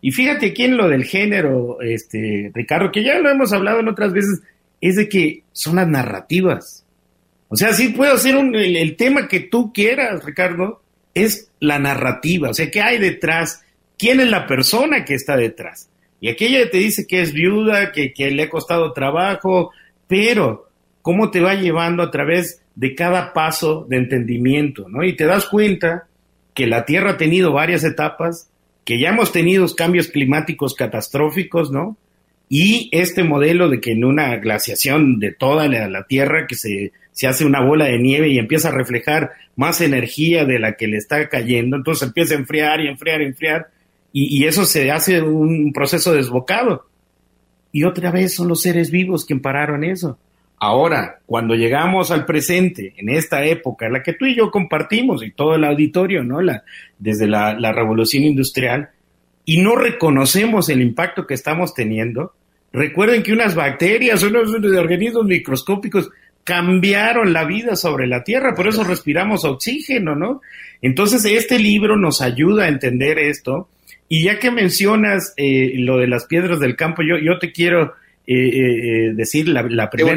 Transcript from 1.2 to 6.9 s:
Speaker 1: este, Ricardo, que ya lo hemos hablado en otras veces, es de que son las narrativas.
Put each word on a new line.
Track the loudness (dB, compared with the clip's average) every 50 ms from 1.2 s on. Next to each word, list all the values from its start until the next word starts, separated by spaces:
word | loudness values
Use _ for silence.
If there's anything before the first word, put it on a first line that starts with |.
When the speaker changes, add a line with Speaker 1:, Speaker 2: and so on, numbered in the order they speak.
| 0 0 0 0 0 0 0 0 -2 -4 -6 -6 -4
Speaker 1:
este, | -4 -4 -4 -6 _ -8 -6 -4 -4 -4 -4 -6 -8 -8
Ricardo, | -8 -6 -2 -2 -2 -2 -2
que | -2 -2 0
ya | 0 0 2
lo | 2 2
hemos | 2 2 2 0 0
hablado | 0 0 0 0 0
en | 0 -2
otras | -2 -2 -2 -2 0
veces, | 0 0 0 -2 -4 _ _ _ _ _ _ _ _
es | 0 0 2
de | 2 0
que | 0 0 0 0 0 -2 -6 _ _ _
son | -10 -6 -2 0
las | 2 2
narrativas. | 2 2 0 0 -2 -6 -10 -8 _ -2 0 2 2 0 -2 -6 -16 -20 -20 _ _